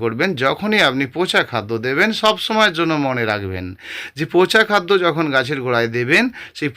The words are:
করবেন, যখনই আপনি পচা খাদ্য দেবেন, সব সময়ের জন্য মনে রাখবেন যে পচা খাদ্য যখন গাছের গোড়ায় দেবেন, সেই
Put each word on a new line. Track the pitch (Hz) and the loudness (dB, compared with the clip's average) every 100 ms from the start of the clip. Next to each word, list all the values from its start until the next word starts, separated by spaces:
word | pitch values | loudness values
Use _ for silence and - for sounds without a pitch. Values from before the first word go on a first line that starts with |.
করবেন, | 117 117 180 151 | -2 0 -2 0
যখনই | 135 151 208 214 160 | 0 0 0 2 2
আপনি | 131 139 | 2 -4
পচা | 156 180 202 160 | -2 0 0 0
খাদ্য | 117 104 113 123 | -4 -4 -4 -2
দেবেন, | 139 208 220 | 0 0 2
সব | 214 214 - | 0 0 -2
সময়ের | 220 214 160 | 0 0 0
জন্য | 165 156 139 | -2 0 -2
মনে | 127 110 | -2 -2
রাখবেন | 104 98 92 92 95 - - - - | -2 -4 -6 -8 -12 -14 -14 -12 -8
যে | 156 | 0
পচা | 175 180 220 220 | 2 4 4 4
খাদ্য | 208 175 196 | 2 2 2
যখন | 175 156 160 | 2 0 0
গাছের | 135 131 143 | 0 0 -2
গোড়ায় | 127 120 117 117 | 0 0 0 0
দেবেন, | 123 175 254 - - - | 2 2 2 -4 -16 -6
সেই | 151 | -6